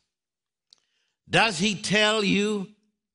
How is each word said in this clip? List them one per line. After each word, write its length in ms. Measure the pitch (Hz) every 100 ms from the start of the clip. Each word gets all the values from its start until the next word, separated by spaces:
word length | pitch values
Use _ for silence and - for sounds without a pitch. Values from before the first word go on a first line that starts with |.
| _ _ _ _ _ _ _ _ _ _ _ _ -
Does 300 | 170 220 160
he 160 | 208
tell 480 | 196 - 202 214 220
you, 500 | 202 185 208 208 185 _ _ _ _